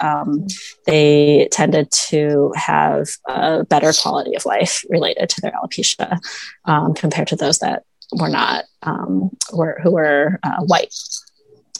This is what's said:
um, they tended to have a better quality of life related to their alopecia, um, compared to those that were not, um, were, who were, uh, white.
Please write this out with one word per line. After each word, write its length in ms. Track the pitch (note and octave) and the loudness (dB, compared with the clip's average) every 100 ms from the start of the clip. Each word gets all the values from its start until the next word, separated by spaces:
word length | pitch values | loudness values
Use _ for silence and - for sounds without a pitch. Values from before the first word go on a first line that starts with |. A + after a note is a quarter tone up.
um, 440 | D#3 D3 D3 D3 F#3+ F#3 - - | -2 -2 -2 -4 -4 -10 -14 -6
they 640 | - D#3 D3 D3 D3 D3 C#3+ | 0 4 6 6 6 6 4
tended 400 | - D#3 D#3 D3+ - - | 2 2 2 0 -2 0
to 420 | D#3 D3 D3 C#3+ | 0 2 2 2
have 540 | D#3 - D#3 D3+ D3 D#3 - - | 0 -2 2 2 0 -4 -8 -8
a 380 | C3+ D3 D#3+ | -4 0 0
better 280 | D#3 D3+ D#3 D3+ | 0 2 2 2
quality 360 | - - - - | 0 -4 -4 -6
of 80 | |
life 400 | - G2+ F3 - - | -2 -2 -2 -4 -2
related 400 | E3+ - - F3 | -2 0 -2 -4
to 100 | - | -4
their 120 | - | -6
alopecia, 680 | - F#3 - - - - F3 - - - - - | -6 -8 -4 -4 -2 -4 -4 -6 -14 -16 -12 0
um, 260 | D3+ D#3+ | 0 2
compared 360 | D#3+ D#3+ E3+ - | 0 -2 -2 -2
to 80 | E3 | -2
those 240 | D#3 - | -2 -2
that 240 | - - - _ - A#3 | -2 -4 -10 _ -12 -4
were 80 | E3 | -2
not, 360 | - - - - _ | 0 0 -2 -6 _
um, 480 | D#3 D#3+ F3+ F#3+ F#3 - - | -8 -6 -2 -2 -2 -4 -6
were, 260 | E3+ D#3+ - | -2 -2 0
who 100 | E3+ | 2
were, 460 | E3+ D3+ C#3+ D#3 F#3+ | 2 4 2 2 0
uh, 200 | E3 - D#3 | -2 -4 2
white. 260 | E3+ - - - - - _ _ - _ - | 2 2 -8 -12 -14 -16 _ _ -20 _ -20